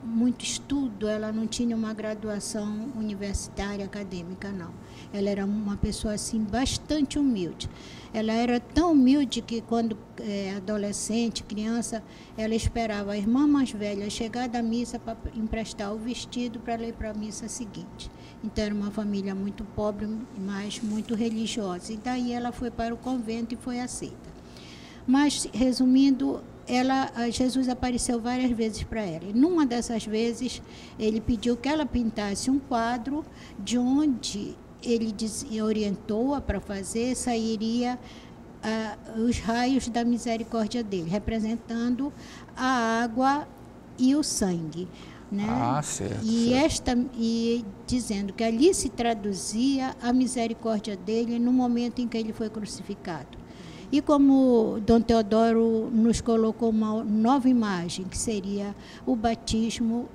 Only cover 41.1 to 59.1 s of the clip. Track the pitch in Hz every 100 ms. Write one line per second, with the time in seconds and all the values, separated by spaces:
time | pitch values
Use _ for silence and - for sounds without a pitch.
41.1 | 208 202 226 220 233 - 233 240 247 285
42.1 | - - - - - 254 254 226 226 240
43.1 | 226 262 285 - - - - - - 254
44.1 | 285 294 - 196 170 156 160 180 - -
45.1 | - - 202 214 - 120 143 151 - 98
46.1 | 107 220 233 233 247 311 - - 240 247
47.1 | - 226 226 226 233 208 - - 247 226
48.1 | 202 196 190 226 226 330 381 269 - 233
49.1 | 220 202 185 156 214 262 269 262 - 240
50.1 | 254 254 247 226 226 226 220 214 196 180
51.1 | 226 233 233 240 254 247 240 240 240 240
52.1 | 226 220 220 214 220 202 - 190 202 -
53.1 | 156 - - - - - - - 277 285
54.1 | 285 277 269 262 233 214 226 202 233 226
55.1 | 226 202 220 226 226 226 226 233 226 226
56.1 | 226 - 226 220 220 226 220 214 220 226
57.1 | 214 226 277 254 247 214 180 170 180 185
58.1 | - - 208 196 202 202 202 - - -